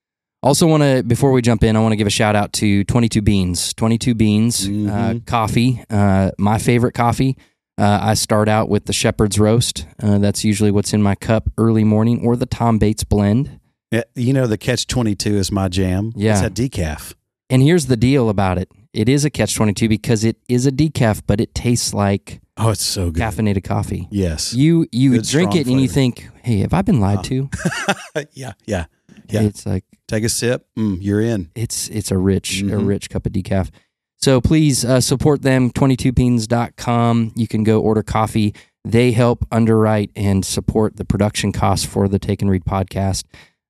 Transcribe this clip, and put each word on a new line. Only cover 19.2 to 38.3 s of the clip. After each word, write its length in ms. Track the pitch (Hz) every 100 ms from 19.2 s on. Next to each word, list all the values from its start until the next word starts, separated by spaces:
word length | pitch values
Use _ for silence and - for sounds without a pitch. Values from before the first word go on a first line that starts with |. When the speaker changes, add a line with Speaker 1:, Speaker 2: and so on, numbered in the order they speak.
| 147
Speaker 1:
a 40 |
Catch 260 | - 107 -
twenty-two 320 | 107 101 113
because 360 | 107 - 113
it 140 | 113 - -
is 160 | 123 139
a 60 |
decaf, 500 | 135 156 - 117 101 -
but 120 | 104
it 140 | - -
tastes 380 | 120 120 -
like 480 | 101 101 101 - - _ -
Speaker 2:
Oh, 120 | 110
it's 120 | 101
so 280 | - - 87
good. 100 | 80
Speaker 1:
caffeinated 420 | 113 104 107 98
coffee. 440 | - 107 - 92 90
Speaker 2:
Yes. 420 | 101 90 80 -
Speaker 1:
You, 340 | 120 151 165 -
you 200 | 117 135
Speaker 2:
Good, 140 | 120 110
Speaker 1:
drink 260 | 143 180
Speaker 2:
strong 100 | 170
Speaker 1:
it 60 | 127
and 120 | 131
you 80 | 131
Speaker 2:
flavor. 60 |
Speaker 1:
think, 360 | 139 127 - - -
"Hey, 140 | 120 101
have 140 | -
I 80 | 185
been 180 | 196 151
lied 200 | 98 101
Speaker 2:
Uh, 40 |
Speaker 1:
to?" 260 | - 131 135 - - - -
Speaker 2:
<laughs> 260 | - - 156 151
yeah, 200 | 135 131 - -
yeah, 200 | 95 82 _ _ - -
yeah. 120 | 104
Speaker 1:
It's 220 | 107 - 101
like 200 | 92 - _ -
Speaker 2:
Take 160 | 110 110
a 40 |
sip. 360 | - 120 127 _ -
Mm, 200 | 107 92
you're 220 | 101 104
in. 300 | 113 110 80
Speaker 1:
It's, 340 | - 110 - -
it's 220 | 107 -
a 60 | 95
rich, 440 | 95 92 - 95
a 40 | 98
Speaker 2:
Mm-hmm. 200 | 98 98
Speaker 1:
rich 240 | 101 -
cup 160 | - -
of 60 |
decaf. 360 | 98 92 98 90 - _ _ _ -
So 220 | - 131
please, 420 | - 156 151 127
uh, 160 | 117 131
support 440 | - 135 151 139
them, 260 | 139 131 123
twenty-two 400 | - 135 123 139
beans 340 | 120 123 120 107
dot 280 | 120 120 -
com. 560 | - 117 117 117 113 123
You 120 | 110
can 160 | 110
go 160 | 107 110
order 240 | - 107
coffee. 500 | - 110 110